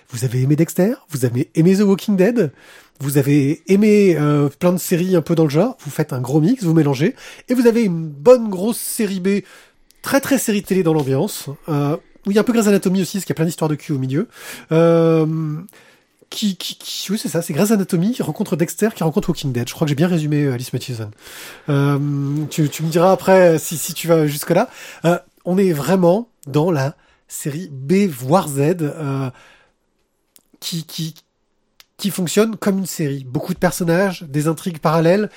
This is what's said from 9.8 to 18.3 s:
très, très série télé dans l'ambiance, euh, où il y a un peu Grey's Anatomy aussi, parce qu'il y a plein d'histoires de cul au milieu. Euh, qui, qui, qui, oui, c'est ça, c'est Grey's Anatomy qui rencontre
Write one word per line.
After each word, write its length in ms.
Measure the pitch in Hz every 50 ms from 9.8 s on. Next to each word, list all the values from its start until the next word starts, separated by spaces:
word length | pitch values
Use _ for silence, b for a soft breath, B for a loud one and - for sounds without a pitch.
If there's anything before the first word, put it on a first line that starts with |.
| _ _ _ _ -
très, 180 | - - 277
très 180 | 277 - 277 -
série 240 | - - 202 208 -
télé 200 | - 190 185 180
dans 120 | 165 160
l'ambiance, 520 | 156 139 131 135 135 - 120 - - - 135 143 - - -
euh, 280 | 151 143 143 143 156 - _ _ _ _ -
où 40 | 196
il 40 | 202
y 40 | 220
a 20 |
un 40 | 208
peu 80 | 247 220
Grey's 140 | 233 214
Anatomy 360 | 208 202 190 - 196 180 196 180
aussi, 160 | - - 196
parce 60 | -
qu'il 80 | - 139
y 20 |
a 0 |
plein 80 | - 160
d'histoires 240 | 175 156 - 165 156
de 60 | 151
cul 180 | 143 - - 151
au 60 | 131
milieu. 300 | 131 131 131 156 233 - B B B B B B B B 160
Euh, 540 | 160 170 170 165 165 165 165 160 160 156 156 160 160 160 151 151 156 185 208 b b b b b b b b _ _ _ -
qui, 260 | - - 220 202 185
qui, 200 | - - - - -
qui, 340 | - - - - - - 190
oui, 60 | 220
c'est 100 | - 202
ça, 140 | - 170 165
c'est 100 | - 156
Grey's 180 | 139 196 208
Anatomy 420 | 226 202 185 - - 165 175 220 254
qui 100 | - -
rencontre 340 | -